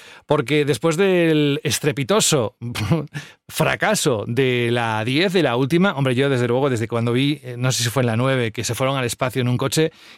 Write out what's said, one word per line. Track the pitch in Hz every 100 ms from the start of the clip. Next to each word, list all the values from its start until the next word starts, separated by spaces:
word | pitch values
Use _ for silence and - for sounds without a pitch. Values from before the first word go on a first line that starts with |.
| - - -
porque | 151 131 151
después | 143 147 165 160
del | 196 180 165 151 147 143
estrepitoso | 147 - 143 131 135 208 - 147 107 -
<laughs> | 120 110 101 127 147 147 - - -
fracaso | - 131 131 185 214 156 110 104
de | 120 131 123 120
la | 120 113 110
diez, | 110 139 190
de | 180
la | 147 120
última, | 135 170 196 139
hombre, | 131
yo | 123 139
desde | 127 120
luego, | 123 143
desde | 120 113
cuando | 117 117
vi, | 120 139 147
eh, | 127 120
no | 127
sé | 120
si | 117
fue | 135
en | 123
la | 113
nueve, | 131 131 113
que | 120
se | 107
fueron | 113 131 139
al |
espacio | 120 - 127 131
en | 123
un | 123
coche, | 135 - 160 - -